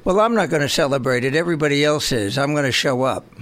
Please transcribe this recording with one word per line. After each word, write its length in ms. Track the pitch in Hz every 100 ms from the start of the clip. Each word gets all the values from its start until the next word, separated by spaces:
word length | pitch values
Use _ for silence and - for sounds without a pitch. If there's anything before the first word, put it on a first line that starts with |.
| -
Well, 160 | 190
I'm 120 | 220
not 160 | 226 180
gonna 200 | 160 143
celebrate 560 | - 151 139 127 123 131
it. 100 | 151
Everybody 480 | 175 160 151 143
else 300 | 147 151 -
is. 240 | 123 101 135
I'm 180 | 143 147
gonna 160 | 139
show 320 | - 147 127
up. 220 | 131 - - -